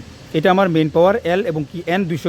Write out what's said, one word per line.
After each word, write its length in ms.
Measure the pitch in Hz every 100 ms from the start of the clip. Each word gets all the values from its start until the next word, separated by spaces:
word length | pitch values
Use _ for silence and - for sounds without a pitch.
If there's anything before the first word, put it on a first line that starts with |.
| - - - 160
এটা 120 | 160
আমার 140 | 185 196
মেইন 140 | 160 156 165
পাওয়ার 180 | 180 214 170
এল 80 | 180 190
এবং 120 | 156 143
কি 80 | 165 170
এন 60 | 180 185
দুইশো 180 | 160